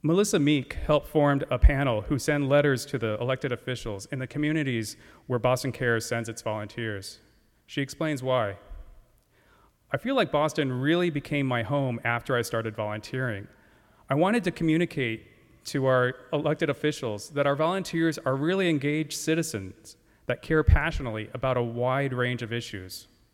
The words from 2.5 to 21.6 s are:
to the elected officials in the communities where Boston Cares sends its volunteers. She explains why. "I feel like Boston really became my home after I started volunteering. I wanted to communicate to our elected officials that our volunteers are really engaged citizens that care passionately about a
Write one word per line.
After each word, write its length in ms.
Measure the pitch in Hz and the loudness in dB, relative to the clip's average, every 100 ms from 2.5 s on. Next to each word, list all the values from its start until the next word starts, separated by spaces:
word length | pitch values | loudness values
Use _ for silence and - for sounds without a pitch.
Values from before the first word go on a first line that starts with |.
| 143 143 131 - | 4 4 2 -2
to 120 | 127 | -4
the 180 | 110 107 | -2 -2
elected 320 | 120 131 139 | -2 -2 -2
officials 540 | 120 - 123 117 98 101 | -6 -6 -8 -6 -10 -8
in 120 | 135 | -8
the 80 | 127 | -6
communities 720 | 147 147 156 139 117 104 - - - - | -4 0 0 0 -2 -4 -10 -20 -20 -4
where 100 | 123 | 0
Boston 320 | 123 127 135 | 2 0 -2
Cares 340 | - 123 113 | -2 0 0
sends 240 | - 117 113 | 0 -4 -4
its 140 | 113 | -8
volunteers. 800 | - 107 104 - 113 101 95 - _ _ _ _ _ | -6 -6 -6 -6 -6 -6 -10 -18 _ _ _ _ _
She 160 | - | -6
explains 380 | 135 - 160 143 | -6 -4 -4 -2
why. 360 | 127 127 107 95 - - - - _ _ _ _ _ _ _ _ _ | 0 0 0 -4 -14 -18 -18 -20 _ _ _ _ _ _ _ _ _
"I 60 | 143 | -6
feel 180 | 240 269 | -2 0
like 160 | 202 | 0
Boston 400 | 147 151 160 139 127 | 2 0 0 -2 0
really 280 | 135 175 175 | 2 2 2
became 380 | 143 - 147 135 | -2 -2 -2 0
my 160 | 120 | 0
home 380 | 107 143 135 117 | 0 0 0 -2
after 320 | 117 117 - | 0 -2 0
I 80 | 123 | -2
started 320 | 117 113 113 | 0 -2 -4
volunteering. 720 | 107 107 107 - 127 131 101 104 - _ _ _ _ _ | -4 -6 -6 -8 -6 -4 -6 -10 -20 _ _ _ _ _
I 40 | |
wanted 280 | 139 180 233 | 2 4 2
to 80 | 180 | 0
communicate 760 | - 165 156 175 - 123 110 - - _ - - | 0 2 2 0 -2 -4 -4 -10 -20 _ -18 -6
to 200 | 143 135 | 0 2
our 300 | 127 123 131 - | 4 2 -2 -4
elected 360 | 151 151 156 156 | -2 0 0 0
officials 640 | 139 151 143 123 104 - | 0 -2 -2 -6 -6 -6
that 160 | 143 143 | -2 0
our 80 | |
volunteers 640 | 143 160 190 180 170 165 151 | 2 0 0 -4 0 0 0
are 160 | - | -2
really 340 | 135 151 190 185 | 0 0 2 2
engaged 440 | 151 143 151 147 | 2 0 -2 -4
citizens 840 | - - 160 160 107 95 - - - _ _ - | -4 0 0 0 -4 -8 -14 -20 -20 _ _ -6
that 160 | 123 | -6
care 220 | - 160 | 2 4
passionately 680 | 151 - 151 - 131 110 107 | 8 6 6 -2 -4 -6 -8
about 240 | 120 131 | -4 0
a 60 | 127 | 2